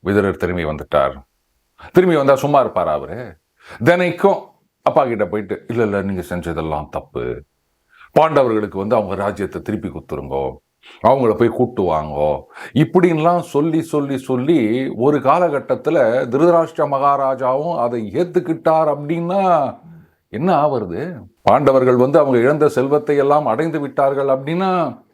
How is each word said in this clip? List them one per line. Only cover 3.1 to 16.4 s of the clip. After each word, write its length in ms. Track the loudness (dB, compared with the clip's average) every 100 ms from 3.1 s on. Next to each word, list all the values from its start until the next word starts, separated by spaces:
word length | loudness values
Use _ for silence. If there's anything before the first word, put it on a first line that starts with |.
| -12 -14 -20 _ _ -20 -2
தினைக்கும் 560 | 2 4 2 2 2 2 -4 _ _ _
அப்பா 240 | 0 2 0
கிட்ட 200 | -2 -4
போயிட்டு, 380 | -4 -6 -10 -6
"இல்ல, 140 | -2
இல்ல, 200 | 0 0
நீங்க 200 | -2 -6 -6
செஞ்சதெல்லாம் 600 | -8 -6 -6 -4 -6 -6
தப்பு, 540 | -10 -10 -10 -8 -10 -14 _ _ _ _ _ -2 2
பாண்டவர்களுக்கு 560 | 2 2 2 0 -4 -6
வந்து 200 | -2 0
அவங்க 180 | 0
ராஜ்யத்தை 480 | -4 -4 -4 -8 -8
திருப்பி 260 | -8 -8 -6
கொடுத்துருங்கோ, 680 | -12 -12 -12 -8 -6 -6 -10 _ _ -20 -2
அவங்கள 320 | 2 4 2
போய் 140 | 2 2
கூட்டு 340 | 2 -2 0
வாங்கோ" 600 | -2 -2 -4 -2 -2 -2 -8 -20 -8
இப்படின்லாம் 680 | 0 2 4 2 2 2 0
சொல்லி, 420 | -2 -2 0 -2
சொல்லி, 360 | -2 -4 -4 -6
சொல்லி 720 | -4 -4 2 2 2 -2 -4 -2
ஒரு 220 | 0 2
காலகட்டத்துல 1080 | 2 2 2 -2 -4 -4 0 2 2 2 0
திருதராஷ்டிர 600 | 2